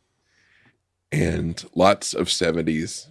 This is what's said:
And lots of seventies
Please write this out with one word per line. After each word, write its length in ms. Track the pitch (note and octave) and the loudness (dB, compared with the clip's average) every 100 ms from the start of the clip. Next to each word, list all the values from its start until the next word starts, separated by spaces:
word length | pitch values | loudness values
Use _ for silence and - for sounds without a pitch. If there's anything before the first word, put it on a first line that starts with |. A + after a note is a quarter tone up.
| _ _ _ _ _ _ _ _ _ _ - | _ _ _ _ _ _ _ _ _ _ -6
And 520 | - E2+ E2 E2 E2+ - | -2 0 0 -4 -6 -4
lots 380 | E2+ F#2 G2+ - | 4 4 4 -2
of 160 | - F2+ | -4 -2
seventies 760 | - E2+ E2 D#2+ D#2 F#2 - - | 0 0 0 0 -2 -4 -10 -16